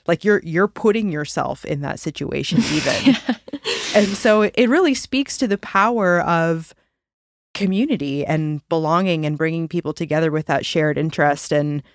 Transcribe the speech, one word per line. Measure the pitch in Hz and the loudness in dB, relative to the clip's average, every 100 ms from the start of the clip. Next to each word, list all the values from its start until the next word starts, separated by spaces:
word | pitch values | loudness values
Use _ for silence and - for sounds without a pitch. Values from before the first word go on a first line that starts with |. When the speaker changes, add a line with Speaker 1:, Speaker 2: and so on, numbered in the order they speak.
| - | -2
Speaker 1:
Like, | 170 | 0
you're, | 208 208 165 | 2 0 0
you're | 165 202 | 0 -2
putting | - 220 208 214 | 0 0 0 -2
yourself | 151 151 - 131 151 - | -4 -4 -4 -4 -6 -6
in | 147 | -6
that | 143 - | -4 -6
situation | - - - 135 143 180 | -8 -6 -6 -4 0 0
Speaker 2:
<laughs> | 226 | 2
Speaker 1:
even. | 302 - 117 - | 0 0 2 2
Speaker 2:
Yeah. | 247 - 233 - 285 - 480 - - | 2 0 -6 -8 -10 -6 -6 0 2
Speaker 1:
And | 202 | 2
so | 202 - 214 | 2 2 4
it | 208 - 240 | 4 2 2
really | 285 359 | 4 2
speaks | 262 - 262 277 - | 2 -2 -2 -2 -2
to | 247 | -2
the | 196 | -2
power | - 196 214 233 185 175 | 0 2 2 2 2 2
of | - 170 165 165 160 - _ _ _ _ _ _ _ | 2 2 2 -2 -6 -16 _ _ _ _ _ _ _
community | - 196 190 285 156 143 139 143 | -4 0 0 0 0 -2 -2 0
and | 156 151 151 - | 0 0 -4 -2
belonging | 165 156 170 190 165 151 | -2 2 2 2 0 -2
and | 147 | -2
bringing | 160 165 160 | -2 -2 -4
people | 170 156 | -4 -4
together | 156 165 151 160 | -6 -2 0 0
with | 151 156 | 0 -2
that | 139 - | -2 -2
shared | 165 151 143 | 0 0 0
interest | 156 - 147 147 - | -2 2 2 2 0
and, | 147 147 147 - | 0 0 -4 -8